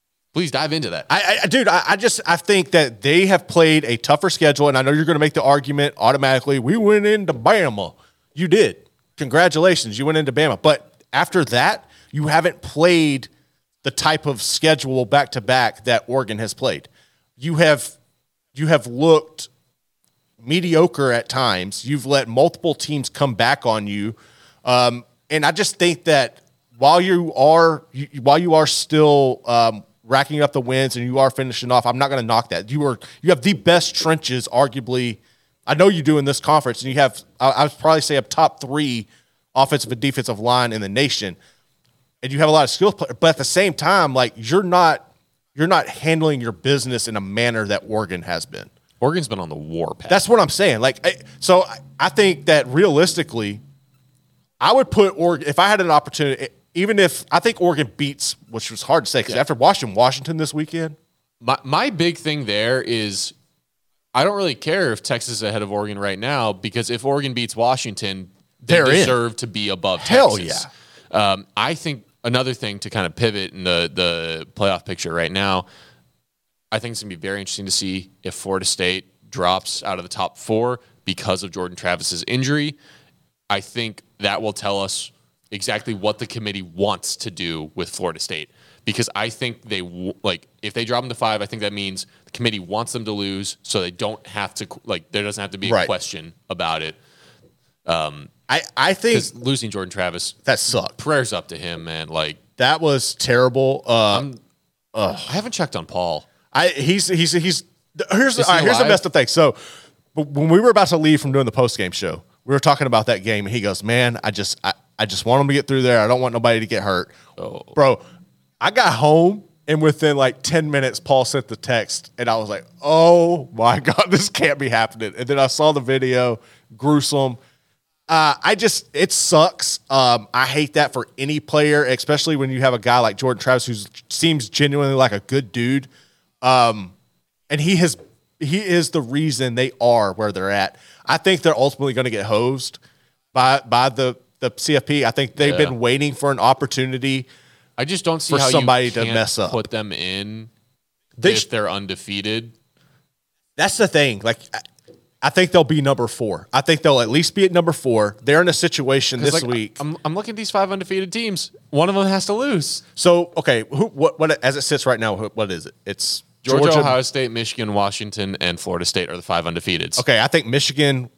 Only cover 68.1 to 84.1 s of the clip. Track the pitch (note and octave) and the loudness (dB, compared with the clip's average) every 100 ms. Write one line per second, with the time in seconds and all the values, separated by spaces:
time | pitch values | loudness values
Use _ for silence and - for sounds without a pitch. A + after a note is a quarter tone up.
68.1 | F#2+ F2+ _ _ _ A#2+ E3 C3+ E3 C3 | -10 -14 _ _ _ 0 2 4 4 4
69.1 | B2 A#2 A2 A#2 G2+ G#2 F#2 G2 F2 - | 2 -2 -6 -10 -6 -6 -4 -2 -4 2
70.1 | B3 C4+ G#2 E2 - - - _ - _ | 4 4 2 -6 -8 -10 -16 _ -20 _
71.1 | G2 G2+ G2 - - B2 E3 E3 C3 _ | 0 0 0 -4 -4 -2 -4 -8 -10 _
72.1 | _ A#2+ B2+ C3 A#2+ A2 G2+ G2+ A2 F2+ | _ -2 -2 -2 -4 -8 -10 -8 -4 -4
73.1 | - A#2 G2+ F#2+ F#2 F2+ F2 E2+ F2+ F2+ | -2 -2 -2 -8 -6 -2 0 -2 -2 -2
74.1 | E2+ E2 D#2+ - - G2 F2 - F#2 F2 | -2 -6 -10 -12 -4 -2 -2 -6 -10 -6
75.1 | E2 E2 F#2+ G2 F#2 - - _ _ _ | -4 -4 -2 -2 -2 -6 -18 _ _ _
76.1 | _ _ _ _ _ - A2 A#2 A2+ G#2 | _ _ _ _ _ -8 -8 -8 -12 -14
77.1 | F2 F#2+ G2+ F#2+ - F#2+ - F#2+ F#2 F#2 | -12 -10 -10 -10 -10 -6 -6 -6 -8 -10
78.1 | _ F#2 - G2 F#2+ F#2 - F2+ F#2 - | _ -14 -12 -6 -4 -4 -2 -2 -4 -8
79.1 | _ _ C3 F2+ F#2 - - - F#2 F2+ | _ _ -4 0 -2 -4 -10 -8 -8 -10
80.1 | - F#2 - - A2 B2 B2 _ _ - | -8 -8 -8 -4 -2 -2 -6 _ _ -10
81.1 | F2+ - F#2 F#2 F#2 F2+ F2 F2+ F2 - | -8 -4 -4 -6 -10 -10 -8 -4 -4 -4
82.1 | E2+ - B2+ C3 D3 D3 C#3+ _ _ _ | -8 -6 -4 -2 -2 -4 -10 _ _ _
83.1 | _ _ _ - G2 - A#2+ A2+ - _ | _ _ _ -6 -6 -6 -8 -8 -10 _